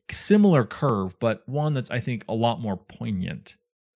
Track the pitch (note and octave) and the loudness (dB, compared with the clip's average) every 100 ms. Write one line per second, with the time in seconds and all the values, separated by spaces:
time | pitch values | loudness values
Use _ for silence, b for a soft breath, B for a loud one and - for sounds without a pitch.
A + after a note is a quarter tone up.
0 | - - - G#3 G3+ D3+ G#2+ - C#3+ G#2 | -8 -2 4 6 6 6 2 -2 0 0
1 | F#2 - A#2 G#2+ - C#3+ D3+ C#3 B2 A#2+ | -2 -2 -2 -2 -6 -4 -2 -2 -4 -6
2 | A#2+ A#2 - A2 A#2 A#2 A2 F#2 - - | -4 -6 -6 -2 0 -2 -4 -8 -10 -12
3 | A2+ F#2+ F2+ - - - _ _ _ | -6 -4 -6 -8 -12 -16 _ _ _